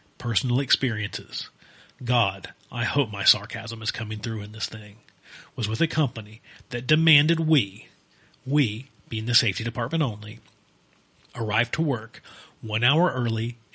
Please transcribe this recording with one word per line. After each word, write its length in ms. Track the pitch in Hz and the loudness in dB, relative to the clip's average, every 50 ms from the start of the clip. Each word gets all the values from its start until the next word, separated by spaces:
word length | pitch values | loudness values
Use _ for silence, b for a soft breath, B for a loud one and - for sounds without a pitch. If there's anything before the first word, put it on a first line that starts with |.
| _ _ _ - | _ _ _ -8
personal 400 | - 120 110 - 131 120 120 135 | -4 -2 -2 0 0 2 2 2
experiences, 920 | 139 - - - 135 120 110 107 104 101 - - - - - - - - _ B B B B B B B B B 123 | 2 2 0 2 2 0 0 -2 -4 -4 -6 -10 -12 -12 -12 -12 -12 -12 _ B B B B B B B B B -2
God, 500 | 117 123 120 101 98 101 98 - - - _ _ - | 2 2 4 2 2 -2 -6 -12 -16 -18 _ _ -10
I 120 | 123 120 117 | -6 -6 -4
hope 280 | - - 143 127 107 | 0 2 0 0 0
my 120 | 101 101 95 | -2 -2 0
sarcasm 580 | - - - 101 - - 95 104 110 117 110 | 0 0 0 -2 -8 -10 -10 -10 -10 -10 -8
is 80 | 107 - | -6 -6
coming 300 | - - 113 107 110 104 | -6 -6 -6 -6 -6 -6
through 240 | - 117 113 107 101 | -6 -6 -6 -6 -6
in 80 | 104 | -8
this 160 | 107 113 - | -8 -8 -8
thing, 300 | - - 107 104 104 104 - _ _ _ _ B B B B B B B | -8 -8 -10 -14 -14 -18 -20 _ _ _ _ B B B B B B B
was 120 | 127 - | -6 -4
with 140 | 98 113 - | -2 0 0
a 60 | 165 | 0
company 540 | 156 - 160 147 120 - 117 104 107 110 - B B B B B - | 2 2 2 2 2 0 -6 -12 -12 -14 -20 B B B B B -10
that 160 | 123 120 127 | -8 -4 0
demanded 540 | 135 156 160 160 160 151 143 147 160 170 160 | 2 4 6 8 8 8 8 8 6 2 2
we, 480 | 160 156 156 131 98 95 95 - - - _ _ _ _ b b b b b b - | 4 4 4 4 4 0 -6 -14 -20 -20 _ _ _ _ b b b b b b -4
we 440 | 127 143 151 127 104 107 117 135 - _ _ _ - | 2 2 4 4 2 0 -4 -10 -14 _ _ _ -8
being 160 | 113 110 110 | -6 -4 -2
the 80 | 120 120 | 0 2
safety 300 | - 120 101 92 - 110 | 2 2 0 -2 -2 -4
department 400 | 117 - 123 113 151 165 160 147 | -4 -2 -4 -2 -2 0 0 0
only, 380 | 117 104 107 104 107 107 - - _ _ _ _ _ _ _ _ _ _ _ _ _ _ _ _ _ - | 0 -2 -6 -10 -14 -14 -16 -18 _ _ _ _ _ _ _ _ _ _ _ _ _ _ _ _ _ -6
arrive 360 | 120 113 104 104 113 117 - | -4 -2 0 0 0 0 0
to 100 | - 160 | -2 -2
work 400 | 165 147 123 107 113 117 - - - B B B B B B B | 0 0 0 -2 -4 -10 -16 -20 -20 B B B B B B B
one 220 | 113 107 107 113 120 | -6 -4 -2 2 2
hour 280 | 127 147 165 180 - | 4 4 4 4 2
early 460 | - 127 120 117 113 110 113 120 120 - _ _ | 2 0 0 0 0 -2 -2 -4 -6 -10 _ _